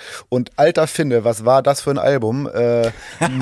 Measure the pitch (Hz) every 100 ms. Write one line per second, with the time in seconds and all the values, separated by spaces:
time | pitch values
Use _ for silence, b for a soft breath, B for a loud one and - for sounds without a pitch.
0 | B B B 127 123 - 151 - 156 -
1 | 151 120 110 107 110 135 135 139 - 139
2 | 131 139 110 131 143 - 120 120 117 -
3 | B B 165 131